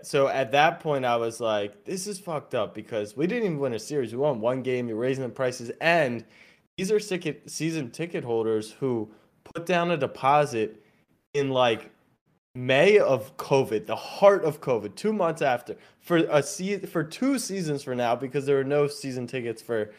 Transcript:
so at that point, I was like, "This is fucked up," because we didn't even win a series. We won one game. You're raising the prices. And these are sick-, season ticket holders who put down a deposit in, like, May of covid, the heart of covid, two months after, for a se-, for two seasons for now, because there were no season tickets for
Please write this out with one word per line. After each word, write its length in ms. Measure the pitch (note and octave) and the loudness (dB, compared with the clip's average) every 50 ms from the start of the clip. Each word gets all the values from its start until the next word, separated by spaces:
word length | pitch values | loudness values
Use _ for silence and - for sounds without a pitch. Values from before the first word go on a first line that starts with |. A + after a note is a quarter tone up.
| - | -6
so 240 | - D3+ C#3 C#3 | -2 2 2 2
at 240 | B2 - C3+ C3 A2+ | 2 2 0 -2 2
that 300 | C#3 C#3+ D3+ E3+ E3 - | 4 4 4 4 4 0
point, 220 | - D#3 C#3+ C3 B2+ | -2 -2 -2 0 0
I 100 | A#2+ A#2+ | 2 2
was 240 | A#2 A#2 A2+ A2+ - | 2 0 -2 -4 -4
like, 440 | A#2+ A2 G#2+ G#2 G#2 G2+ - - - | -2 0 0 0 -2 -4 -8 -12 -12
"This 200 | D#3+ F#3 F#3 F#3 | -8 -8 -8 -6
is 140 | G#3 G3 F#3 | -8 -10 -10
fucked 340 | - F3 D#3 C3+ - - C3 | -8 -8 -8 -8 -6 -4 -2
up," 220 | A#2 G2 F#2 - | -2 -2 -4 -6
because 400 | A2 G#2+ - A#2+ G#2+ G#2 G#2 - | -12 -10 -6 -4 -4 -4 -4 -4
we 100 | B2+ E3 | -4 -2
didn't 180 | F#3 B3 A#3+ A3 | -2 -2 -2 -2
even 140 | F3+ D#3 C#3 | -2 -2 -2
win 140 | C#3 B2+ A#2 | -2 -2 -4
a 60 | G#2 | -4
series. 320 | - - D3+ C#3+ A#2+ G#2+ | -6 -6 -4 -4 -4 -4
We 80 | A#2 B2+ | -2 0
won 200 | C#3+ D3+ B2+ G#2+ | 0 0 0 0
one 200 | A2 A#2+ C3 C3 | 0 0 0 -2
game. 260 | A#2 B2+ B2+ B2 B2 A#2 | -2 -2 -2 -2 -2 -4
You're 80 | A2 | -4
raising 260 | A2 B2+ C3 C3 C3+ C3 | -2 -2 -2 -2 -2 -4
the 60 | A#2 | -6
prices. 420 | - - C3 B2+ B2 - A#2 A#2 - - | -4 -2 -2 -2 -2 -4 -10 -10 -6 -2
And 440 | D3 E3 F3 E3 C#3+ B2 A#2+ A2+ - _ _ - - - _ _ _ _ _ | 0 2 4 4 2 0 -2 -6 -10 _ _ -20 -20 -20 _ _ _ _ _
these 140 | - F#3+ G3+ | -6 -2 0
are 80 | G#3+ G#3 | 0 0
sick-, 440 | G#3 - F#3 F3 - D3+ D3 - - | 0 -2 -6 -4 -4 -6 -6 -8 -10
season 420 | - - - D3+ E3 D#3+ D#3+ C3 A#2+ | -12 -6 -4 -4 -2 -2 -4 -6 -6
ticket 320 | - - - F3 - D#3+ B2+ | -8 -8 -8 -6 -6 -6 -4
holders 460 | A#2+ A#2 A2+ A2 A2+ A2 G#2+ G#2+ - | 0 0 0 2 2 0 0 -2 -6
who 380 | - - C#3 C3 A#2+ A2 G#2 - - _ _ _ _ _ - | -8 -4 -2 -2 0 -2 -4 -6 -12 _ _ _ _ _ -18
put 220 | - - E3 E3 | -14 -12 -8 -4
down 260 | - F3+ E3+ E3+ F3 | 0 0 0 2 0
a 60 | E3+ | 0
deposit 840 | D3 C3+ - - - C3 C3+ D3 D3 D3 B2+ A#2+ A2 G#2+ - - - _ _ _ _ _ _ _ _ _ _ - | 0 -2 -2 -2 0 2 4 4 4 4 2 0 -2 -2 -2 -6 -10 _ _ _ _ _ _ _ _ _ _ -2
in, 160 | C#3+ C#3 C3+ | -2 0 2
like, 420 | C3 B2+ B2+ A#2 A2+ - - - _ _ _ _ _ _ _ _ _ _ _ _ - | 2 4 4 4 2 0 -4 -14 _ _ _ _ _ _ _ _ _ _ _ _ -12
May 460 | B2+ B2+ C3 C3 C#3 E3+ G3+ G#3+ G3+ | -4 0 2 4 6 6 8 6 6
of 360 | B2 A2+ C3+ A2+ - - - | 6 4 2 0 -2 -6 -12
covid, 480 | - - - C#3 C3+ B2 G2 A2 G2+ - | -10 -2 2 2 2 2 2 -2 -4 -2
the 100 | G#2 A2 | -4 -6
heart 480 | - - - - - G3+ G3+ G3 F3+ D#3+ | -6 -8 -10 2 6 8 8 8 6 2
of 160 | D3+ D3 - | -2 -2 -2
covid, 360 | - C3+ B2 G#2+ G2+ G2+ - | -2 -2 0 0 -2 -6 -6
two 180 | - - G#3+ A3 | -4 -2 -2 0
months 280 | G3+ F3 E3 D#3 - | 0 0 0 0 2
after, 360 | D3+ C3+ B2 A#2+ - - - - - - _ _ | 2 2 2 0 -2 -8 -14 -14 -16 -20 _ _
for 160 | - - F3 | -4 0 2
a 260 | E3 E3 - D3 C#3+ C#3+ | 2 4 4 4 2 2
se-, 360 | - - - F#3 G3 G3+ F#3 F#3 | 0 -4 -6 -4 -4 -4 -6 -6
for 140 | - - E3 D3+ | -4 -4 -4 -4
two 360 | D#3 - - B3+ C#4 C#4 A#3+ | -4 -4 -2 0 0 0 0
seasons 420 | - - F#3+ F#3+ E3 D3+ C#3+ C3+ - | -2 -4 -6 -4 -4 -4 -4 -4 -4
for 120 | C3 B2 | -4 -2
now, 180 | B2 A#2+ A#2 A#2+ | 0 0 0 0
because 300 | A#2+ C3+ B2 C3+ C#3+ C3 | 0 -2 -4 -4 -2 0
there 120 | C#3+ C#3 | 2 2
were 60 | C3+ C3 | 2 2
no 220 | C3+ D3 D3 D3 | 2 2 2 2
season 380 | C#3+ - - - C3+ B2+ B2+ A#2+ | 0 -2 -6 -8 -8 -6 -6 -6
tickets 360 | A#2+ C3+ C3 A#2 A#2 A2 - | -6 -6 -6 -4 -6 -6 -8
for 300 | - - A#2 A2 G#2 G#2+ - | -6 -4 -2 -2 -2 -4 -8